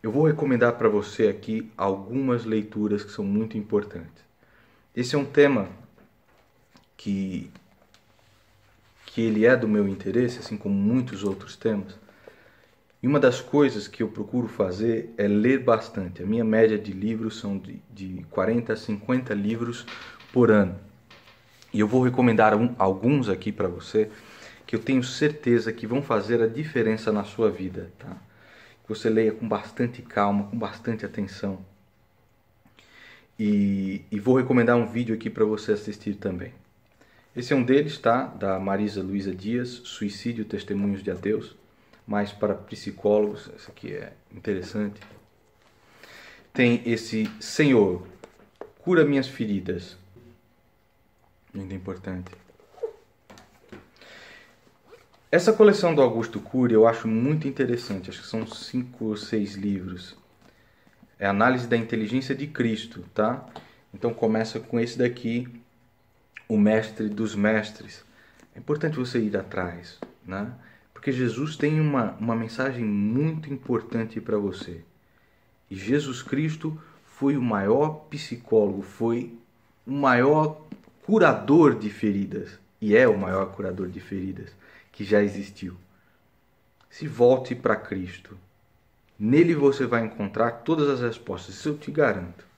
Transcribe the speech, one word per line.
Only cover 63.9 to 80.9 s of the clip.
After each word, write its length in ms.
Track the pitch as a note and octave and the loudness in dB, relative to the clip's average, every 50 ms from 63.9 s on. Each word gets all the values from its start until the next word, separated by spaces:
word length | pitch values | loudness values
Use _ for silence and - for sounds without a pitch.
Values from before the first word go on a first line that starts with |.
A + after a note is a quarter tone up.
| - | -12
Então 180 | - - A#2+ | -4 -4 -4
começa 460 | A2+ - - A2 A2 A2 A2 - - A2+ | -2 0 0 0 2 0 -2 -2 -6 -10
com 220 | - - - A#2 | -8 -2 -2 -2
esse 180 | A#2 A#2+ - - | -2 -2 0 0
daqui, 480 | B2 B2 B2 - - A2+ A#2 A#2+ B2 B2 - - - _ _ _ _ _ _ _ _ _ _ _ _ _ _ - _ _ | 0 0 0 -4 -6 -4 -4 -4 -6 -8 -14 -20 -20 _ _ _ _ _ _ _ _ _ _ _ _ _ _ -20 _ _
O 100 | A2 G#2 | 2 4
Mestre 500 | G2+ G#2+ A2 A2 A2 - - - A2 G#2+ | 6 6 4 2 0 -2 -6 -6 -6 -4
dos 280 | G#2 G#2 A2+ G#2 G2+ | -2 -4 -4 -4 -2
Mestres. 680 | G2+ G2+ G#2+ A2 G#2+ G#2 - - - - - - - - _ _ _ - _ _ - - _ _ | 0 2 2 2 2 -2 -4 -12 -18 -20 -20 -20 -20 -20 _ _ _ -20 _ _ -20 -20 _ _
É 20 | - | -14
importante 400 | - - D3 D3+ E3 D#3 D#3 B2+ | -4 -4 -4 -2 -2 -4 -2 -4
você 220 | B2+ B2 B2 A#2+ | -6 -2 -2 -2
ir 160 | A2 G#2 G2+ | 0 0 -2
atrás, 640 | G2 F#2 - - F#2 F2+ F2 E2+ F2 F2 - - - - - - _ _ | -4 -6 -4 -6 -6 -6 -6 -8 -10 -16 -20 -16 -16 -16 -18 -18 _ _
né? 260 | - - G2 - A#2+ B2 - - - - _ _ _ | -10 -8 -8 -8 -8 -10 -16 -20 -20 -20 _ _ _
Porque 180 | _ - - C#3+ | _ -8 -4 -4
Jesus 460 | B2+ B2 B2+ A#2 G#2+ A#2+ D3 D#3 - | -2 0 -2 -2 -2 -4 -6 -8 -4
tem 240 | - D3 D3 D#3 D#3 | -2 -2 0 2 2
uma, 320 | D#3 D3+ C#3+ B2+ A2+ G2+ - - | 2 2 2 0 0 -2 -4 -4
uma 160 | A2 A#2 A2+ | -4 -2 -2
mensagem 480 | A2+ A2+ A2 - - C3 C3+ B2+ A#2+ A#2 | -2 -4 -6 -4 -4 -4 -4 -2 -4 -2
muito 680 | G#2+ G#2 G2+ G2+ G#2+ A2+ C3 D3 D#3+ D#3+ D#3 D#3 - | -2 0 0 0 0 0 0 0 0 -2 -6 -8 -10
importante 680 | C#3 B2+ - - B2 A2+ - - - A#2 A2+ A2+ - A2+ | -10 -10 -4 -2 -4 -4 -2 -4 -4 -4 -4 -4 -8 -10
pra 160 | - - A2 | -4 -2 -2
você. 460 | G#2 G2+ G2 F2+ - - - E2+ E2+ - _ _ _ _ _ _ _ _ _ _ _ _ _ _ _ _ _ | -2 -2 -2 -6 -6 -12 -14 -14 -16 -18 _ _ _ _ _ _ _ _ _ _ _ _ _ _ _ _ _
E 60 | G2 | -14
Jesus 480 | F#2+ F#2+ G#2 C3+ D3 - C3 B2+ - | -10 -2 0 0 0 0 -4 -8 -10
Cristo 580 | - - - C#3 D#3 D#3+ D#3 - - D#3 D#3 D#3 - - - _ _ | -8 -6 -4 -2 -2 -2 -4 -4 -8 -8 -8 -8 -16 -20 -20 _ _
foi 320 | _ - - C3+ C#3 C#3+ | _ -8 -2 0 0 2
o 60 | C#3 | 2
maior 640 | B2 A#2+ G#2+ G2+ G2 G2 A2+ C3+ D3+ D#3 D#3 D#3 - - | 0 0 0 0 2 4 4 4 2 0 -2 -8 -14 -14
psicólogo, 760 | - D3+ - - A#2 B2 - - A2+ A2 G#2 G2 F#2+ G2 | -12 -12 -10 -10 -12 -12 -4 2 4 4 4 4 0 -4
foi 540 | G#2 - - - A2+ A2+ A#2 B2 - - - - _ _ _ _ _ _ _ _ _ | -8 -10 -6 -2 0 0 0 0 -4 -8 -12 -18 _ _ _ _ _ _ _ _ _
o 60 | A#2 | -6
maior 720 | C3+ C#3+ C#3 C3 B2 A#2+ B2+ C#3 D3+ D#3 D#3 D3+ - - - - - - _ - | -4 2 4 4 6 6 6 6 6 4 4 0 -2 -8 -16 -20 -20 -20 _ -20